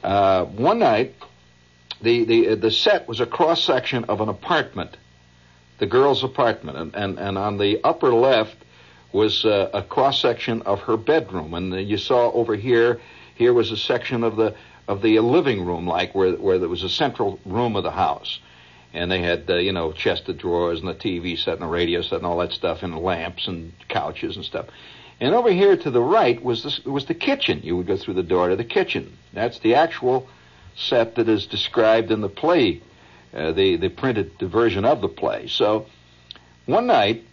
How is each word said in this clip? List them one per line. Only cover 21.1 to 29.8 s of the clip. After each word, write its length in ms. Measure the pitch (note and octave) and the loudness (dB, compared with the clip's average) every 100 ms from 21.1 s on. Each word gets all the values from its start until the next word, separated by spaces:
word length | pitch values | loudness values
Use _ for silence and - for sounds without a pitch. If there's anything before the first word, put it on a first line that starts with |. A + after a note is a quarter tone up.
| F2+ | -6
V 180 | F2 E2+ | -6 -6
set 180 | - | -4
and 100 | E2 | -4
a 20 | E2+ | -4
radio 360 | E2+ E2+ E2+ | -2 -2 -2
set 160 | E2+ E2 | -4 -4
and 80 | F2 | -4
all 100 | E2+ | -2
that 120 | F2 | -4
stuff 300 | - F2+ E2 | -4 -4 -4
and 120 | F#2 | -6
lamps 540 | D#2+ F2 F2 E2 F#2 - | -6 -4 -4 -6 -8 -8
and 240 | F2 E2 - - | -8 -12 -18 -8
couches 480 | - D2 D#2 - - | -6 -6 -8 -10 -10
and 80 | |
stuff. 220 | F2+ - - - - - - - | -10 -10 -10 -18 -20 -20 -20 -6
And 160 | A#2+ | 0
over 160 | A3 A#3+ | 2 4
here 280 | F3+ G3+ F#3+ | 4 6 4
to 120 | G#3 | 4
the 120 | B2 | 2
right 400 | B2 G#3+ E3 A#2 | 4 4 4 2
was 200 | B2 A#2 | -2 -4
the, 280 | D3 - - | -4 -8 -4
was 160 | C#3 C#3 | -6 -4
the 80 | |
kitchen. 480 | E3 - C#4 - - | -4 -2 -2 0 -2
You 160 | D2+ F2 | -2 -4
would 80 | F2 | -2
go 100 | G2 | -4
through 160 | - | -2
the 100 | F#2 | -4
door 280 | E2+ F#2 F2+ | 0 2 2
to 60 | F#2 | 0
the 80 | |
kitchen. 520 | A#2 - - - - - _ | 0 0 0 -4 -8 -18 _
That's 260 | - A3+ - | -6 -6 -2
the 160 | A2 | 2
actual 520 | B2 | 4